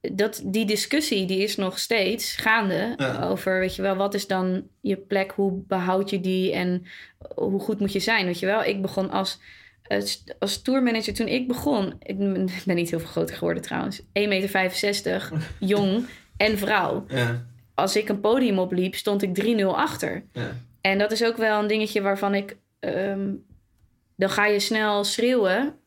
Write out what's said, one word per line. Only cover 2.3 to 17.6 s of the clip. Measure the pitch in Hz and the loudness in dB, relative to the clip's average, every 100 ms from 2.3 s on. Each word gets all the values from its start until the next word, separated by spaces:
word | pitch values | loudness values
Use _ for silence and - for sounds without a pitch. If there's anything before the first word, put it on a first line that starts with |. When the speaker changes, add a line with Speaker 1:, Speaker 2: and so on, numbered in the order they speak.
| - | 0
Speaker 1:
gaande | 226 220 196 170 220 240 | 2 4 2 0 -2 -2
Speaker 2:
Ja. | 131 - | -2 0
Speaker 1:
over, | 175 190 190 185 | -2 -2 0 0
weet | 185 185 | 0 0
je | |
wel, | 196 190 | -2 0
wat | 202 | 0
is | 202 - | -2 -2
dan | 190 185 185 - _ | 0 0 -2 -4 _
je | 202 190 | -4 -4
plek? | - 196 190 | 0 0 0
Hoe | - 196 190 - | 0 0 0 -2
behoud | 185 180 185 196 | 0 2 2 2
je | 196 | 0
die? | 185 185 185 | 0 2 2
En | 175 180 180 180 - - _ - | 0 0 -2 -4 -20 -20 _ -12
hoe | - 196 196 | -4 -2 0
goed | - 208 | -2 -2
moet | 196 | 0
je | 196 | 0
zijn, | 202 226 185 | 2 2 0
weet | 175 | 0
je | 190 | 0
wel? | 214 | 2
Ik | - 196 | 0 -2
begon | 190 - 190 | -2 -2 -2
als, | 196 190 - - - - _ | -2 -4 -8 -16 -20 -20 _
eh, | - - | -4 -2
st-, | 202 - - - | -2 -8 -10 -6
als | 196 - | -4 -2
tourmanager | - 262 247 226 214 | 0 2 4 2 -2
toen | 202 220 | -2 0
ik | 254 254 | 0 -2
begon. | 247 294 240 190 - | -2 0 0 0 -4
Ik | - 190 | -8 -2
ben, | 202 190 185 | 0 0 -2
<laughs> | 180 | -2
ik | - | 0
ben | 175 | 0
niet | 170 | 0
heel | 165 | -2
veel | 160 | -4
groter | - 165 - | -2 -2 -2
geworden | 170 170 | -2 -2
trouwens. | 156 - - 196 - | -4 -4 -4 -6 -6
Eén | 202 208 | -2 2
meter | 190 196 | 2 0
vijfenzestig, | 196 185 185 208 202 185 185 - 156 160 | 0 0 0 -2 0 -2 -4 -2 -6 -6
Speaker 2:
<laughs> | - | -4
Speaker 1:
jong | 190 208 202 208 247 - - - | 0 2 4 2 -2 -12 -20 0
en | 214 208 | 2 2
vrouw. | 202 208 170 - - | 2 2 2 -2 -2
Speaker 2:
Ja. | 131 120 120 - - | 0 0 -2 -8 -20